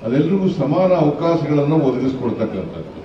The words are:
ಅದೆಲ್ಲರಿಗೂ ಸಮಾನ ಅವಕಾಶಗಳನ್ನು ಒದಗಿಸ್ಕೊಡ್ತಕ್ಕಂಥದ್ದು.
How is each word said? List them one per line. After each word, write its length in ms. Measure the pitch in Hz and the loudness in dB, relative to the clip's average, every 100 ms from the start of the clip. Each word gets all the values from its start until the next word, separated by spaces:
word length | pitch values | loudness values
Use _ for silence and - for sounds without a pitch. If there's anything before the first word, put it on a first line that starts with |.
ಅದೆಲ್ಲರಿಗೂ 440 | 113 135 160 196 190 - | 0 0 2 2 0 0
ಸಮಾನ 300 | 143 170 185 180 | 0 2 4 4
ಅವಕಾಶಗಳನ್ನು 720 | 151 147 170 165 147 147 143 160 135 | 2 2 0 0 2 0 2 2 2
ಒದಗಿಸ್ಕೊಡ್ತಕ್ಕಂಥದ್ದು. 1120 | 123 127 127 123 110 110 98 87 82 - - | 0 -2 -2 -4 -2 -4 -4 -8 -10 -14 -14